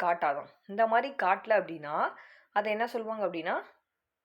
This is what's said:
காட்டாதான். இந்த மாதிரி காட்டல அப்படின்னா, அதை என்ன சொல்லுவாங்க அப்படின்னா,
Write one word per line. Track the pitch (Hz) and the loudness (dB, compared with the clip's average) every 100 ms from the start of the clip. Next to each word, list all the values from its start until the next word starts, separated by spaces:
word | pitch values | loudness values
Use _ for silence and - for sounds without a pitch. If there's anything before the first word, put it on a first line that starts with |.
காட்டாதான். | 180 170 151 143 139 _ - | 0 2 0 0 -8 _ -6
இந்த | 202 220 | 0 4
மாதிரி | 226 269 | 4 2
காட்டல | 277 185 196 220 208 | 0 2 2 4 2
அப்படின்னா, | 165 165 147 160 302 - - - _ | 2 -6 -4 -2 -2 -4 -18 -20 _
அதை | 208 214 | -2 0
என்ன | 214 240 | -2 -2
சொல்லுவாங்க | 240 220 220 190 | -4 -6 -4 -2
அப்படின்னா, | 175 165 294 - _ _ _ _ _ | -2 -4 -4 -6 _ _ _ _ _